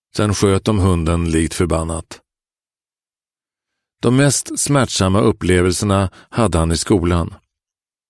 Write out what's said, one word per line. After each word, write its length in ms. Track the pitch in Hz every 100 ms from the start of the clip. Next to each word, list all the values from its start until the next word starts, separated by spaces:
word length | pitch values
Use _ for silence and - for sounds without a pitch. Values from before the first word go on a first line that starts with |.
| _ -
Sen 180 | 104
sköt 300 | 101 101 95
de 140 | - 107
hunden 520 | 95 87 82 85 85
likt 240 | 80 80
förbannat. 680 | - 87 80 82 82 - - _ _ _ _ _ _ _ _ _ _ _ _ _ _ _ _ _ _
De 140 | 117 127
mest 420 | 143 - - 311
smärtsamma 640 | - 143 117 - 95 98
upplevelserna 880 | 120 - 87 90 92 85 104 98 95 - -
hade 300 | - 110 82
han 140 | 82
i 40 | 82
skolan. 580 | - 107 85 87 85 - _ _ _ _ _ _